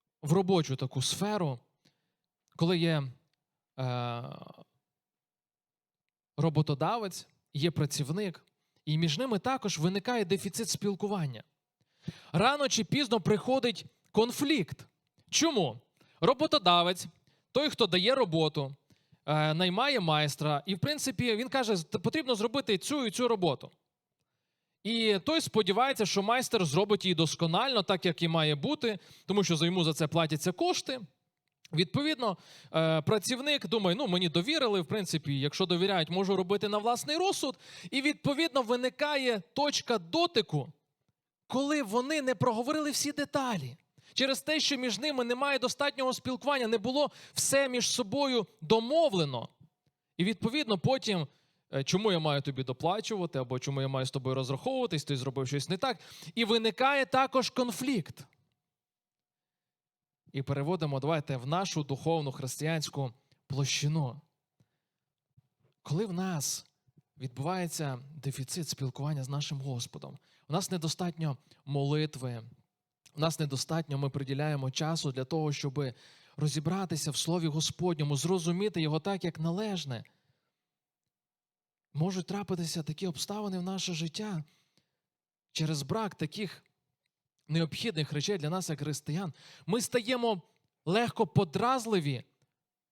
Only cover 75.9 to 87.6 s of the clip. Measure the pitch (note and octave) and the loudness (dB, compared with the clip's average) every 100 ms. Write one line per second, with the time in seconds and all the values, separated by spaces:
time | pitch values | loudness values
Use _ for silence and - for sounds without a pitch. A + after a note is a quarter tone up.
75.9 | - - - _ - D3+ C#3 D3+ F#3+ F#3 | -6 -18 -20 _ -4 -2 0 -2 -2 -2
76.9 | E3 - C3 - F3 D#3+ D3+ - - F3+ | -4 -4 -2 0 0 0 0 -2 0 -2
77.9 | D#3 D3 C#3 D#3+ F#3 E3 F3 G#3 F3 D#3 | 0 0 0 2 0 0 0 0 0 0
78.9 | D#3 G3 G3 F3 D#3+ D#3+ F3 A3 F#3 C#3+ | 0 0 -2 -2 -2 -2 -2 -2 -4 -6
79.9 | A2+ - _ _ _ _ _ _ _ _ | -8 -10 _ _ _ _ _ _ _ _
80.9 | _ _ _ _ _ _ _ _ _ _ | _ _ _ _ _ _ _ _ _ _
81.9 | C#3+ F3 F#3 E3+ G3 F3+ F3+ E3 E3+ D3+ | -2 -2 -2 -4 -6 -4 -4 -4 -4 -6
82.9 | D3+ F#3+ D#3 - G#3 G#3 F#3 F3+ F#3+ F#3 | -4 -6 -6 -6 -6 -4 -4 -4 -4 -4
83.9 | D#3+ E3 - G#3+ F3 D3 _ _ _ _ | -4 -6 -6 -6 -6 -8 _ _ _ _
84.9 | _ _ _ _ _ _ - D#3 D3+ C#3 | _ _ _ _ _ _ -4 -2 -2 -2
85.9 | G#3+ G#3+ - D#3 - G3 - _ _ _ | -2 -2 -4 -6 -6 -8 -10 _ _ _
86.9 | _ _ _ _ _ - D#3+ | _ _ _ _ _ -4 0